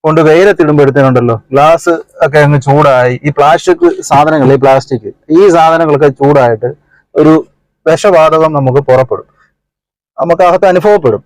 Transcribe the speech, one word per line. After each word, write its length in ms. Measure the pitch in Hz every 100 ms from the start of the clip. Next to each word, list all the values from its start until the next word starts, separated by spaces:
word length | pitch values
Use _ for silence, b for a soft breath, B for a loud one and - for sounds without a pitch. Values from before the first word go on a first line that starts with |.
കൊണ്ട് 160 | 156 160 156
വെയിലത്തിടുമ്പോഴത്തേനുണ്ടല്ലോ, 1080 | 160 202 190 156 151 139 139 135 123 120 113 _
ഗ്ലാസ് 420 | 135 151 165 - 165 - -
ഒക്കെ 140 | 156 151
അങ്ങ് 140 | 147 147 139
ചൂടായി, 500 | 143 147 127 123 123 147
ഈ 40 | 147
പ്ലാസ്റ്റിക് 480 | 143 - - 180 349 - -
സാധനങ്ങൾ, 400 | 139 151 156 131 135
ഈ 20 |
പ്ലാസ്റ്റിക്, 440 | 135 135 - 123 104 - - 160
ഈ 20 | 202 165
സാധനങ്ങളൊക്കെ 540 | 160 165 160 143 147 131
ചൂടായിട്ട് 500 | 139 143 123 110 120 - _ _ _ -
ഒരു 140 | 156 160 - _ _ _ 160
വിഷവാതകം 640 | 165 208 170 156 160 160 147
നമുക്ക് 240 | 131 135 139
പുറപ്പെടും, 360 | 127 131 98 - _ _ _ _ _ _ _ _ -
നമുക്ക് 260 | 170 165 180
അകത്ത് 200 | 185 190
അനുഭവപ്പെടും. 500 | 180 208 208 135 104